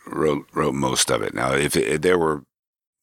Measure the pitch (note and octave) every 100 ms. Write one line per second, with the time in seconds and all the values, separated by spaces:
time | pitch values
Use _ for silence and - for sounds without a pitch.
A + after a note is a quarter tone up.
0 | - - D2+ D2 - D#2 D2 C2+ C2 B1+
1 | - A#1+ G#1 G1+ B1+ C#2 D2 E2 A1+ D#2
2 | F2+ F2+ D#2+ D2 - _ _ _ _ _